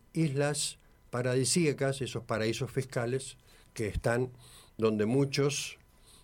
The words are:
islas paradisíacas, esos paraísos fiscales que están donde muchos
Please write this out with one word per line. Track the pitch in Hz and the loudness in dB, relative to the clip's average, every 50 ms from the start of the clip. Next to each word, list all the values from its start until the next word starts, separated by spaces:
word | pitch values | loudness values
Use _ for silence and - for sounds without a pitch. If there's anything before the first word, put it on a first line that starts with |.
| _ _ - | _ _ 0
islas | 160 160 143 131 143 143 147 147 147 - - - - - - _ _ - - | 0 0 2 2 2 0 0 0 -2 -4 -6 -8 -12 -18 -20 _ _ -12 -6
paradisíacas, | - 120 123 127 127 135 127 - - 180 165 147 131 - 139 135 135 - | -4 -2 0 2 2 2 2 2 2 4 4 2 2 2 0 0 0 -2
esos | 123 110 - 113 - | -4 -6 -6 -6 -4
paraísos | - 117 107 110 113 113 - 135 - | -2 -2 0 0 0 0 -2 -4 -4
fiscales | - 135 120 - - 131 117 120 131 131 - - - - - - - - - - - | -4 -4 -4 -4 -4 -4 -2 -2 -2 -4 -6 -8 -16 -18 -20 -20 -20 -20 -20 -12 -6
que | - 110 | -4 -4
están | 98 - - - 120 117 127 127 127 - - - - - - - - - | -4 -2 0 0 2 2 2 0 -2 -6 -12 -20 -20 -20 -20 -20 -16 -4
donde | - 113 110 110 104 104 | 0 0 2 2 2 2
muchos | 110 127 139 143 139 - 139 139 143 143 - - - - - - _ _ - - - - - | 2 4 2 2 2 2 0 0 0 0 -2 -6 -8 -12 -16 -20 _ _ -20 -20 -20 -20 -10